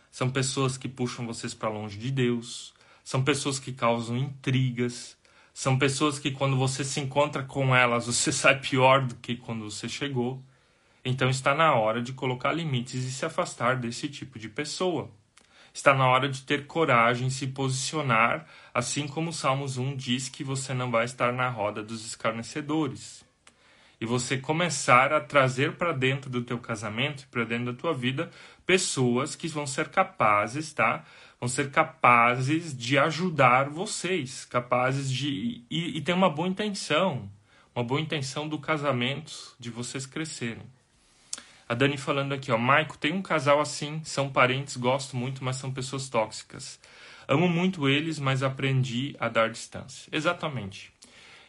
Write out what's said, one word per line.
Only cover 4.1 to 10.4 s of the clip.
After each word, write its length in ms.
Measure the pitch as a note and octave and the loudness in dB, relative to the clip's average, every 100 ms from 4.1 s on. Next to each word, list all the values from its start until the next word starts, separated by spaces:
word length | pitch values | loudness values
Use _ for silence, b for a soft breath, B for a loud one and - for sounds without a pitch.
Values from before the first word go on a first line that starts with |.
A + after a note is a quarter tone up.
| A#2+ | -2
intrigas, 1000 | B2+ - - C3 C3 A#2 B2 A#2+ - - b b b - | -4 -4 0 2 2 0 -2 -2 -14 -20 b b b -4
são 220 | C3+ C3 | 0 4
pessoas 400 | C#3 C3+ D3+ C#3 | 2 4 0 0
que 120 | D3 | -6
quando 240 | C3+ C3+ | -2 0
você 300 | C3+ C3 - | 2 0 -2
se 160 | C#3 - | -4 -4
encontra 420 | C3+ C#3+ D3 D3 | -2 2 2 0
com 320 | C3 C#3 C3+ | -4 0 4
elas, 300 | B2+ B2 A#2 | 6 6 4
você 260 | A#2+ A#2 D#3 | 0 0 0
<laughs> 0 | |
sai 300 | C#3+ D3+ C3+ | 2 2 2
pior 460 | - C3 C3 C3 B2 | 2 6 8 6 4
do 80 | |
que 220 | - - A#2+ | -6 -8 -8
quando 340 | - A2+ G#2+ | -6 -8 -8
você 180 | G2+ A#2 | -10 -10
chegou. 560 | - C#3+ C3 A#2+ C3 | -6 -4 -2 -2 -6